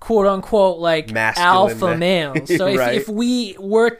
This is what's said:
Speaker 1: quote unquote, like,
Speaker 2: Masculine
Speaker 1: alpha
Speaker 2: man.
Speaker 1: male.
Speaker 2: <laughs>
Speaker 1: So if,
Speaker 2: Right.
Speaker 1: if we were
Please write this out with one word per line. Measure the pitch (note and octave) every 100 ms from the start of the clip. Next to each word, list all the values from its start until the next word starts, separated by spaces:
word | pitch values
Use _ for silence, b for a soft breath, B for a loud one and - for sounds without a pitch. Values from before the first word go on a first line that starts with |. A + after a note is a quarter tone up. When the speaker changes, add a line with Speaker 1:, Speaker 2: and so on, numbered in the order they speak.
Speaker 1:
quote | - A3 G3
unquote, | F#3+ - A3 F#3+ E3+
like, | E3+ D#3+ C3
Speaker 2:
Masculine | A2+ A2 F3 F3
Speaker 1:
alpha | F#3 G3+ A3 F#3 E3
Speaker 2:
man. | F3 F#3 D3
Speaker 1:
male. | D#3 C#3+
Speaker 2:
<laughs> | E3+
Speaker 1:
So | F#3+
if, | G3
Speaker 2:
Right. | B2 G#3
Speaker 1:
if | -
we | G#3+ A#3+ B3 G#3+ F#3+
were | G3 A3 A#3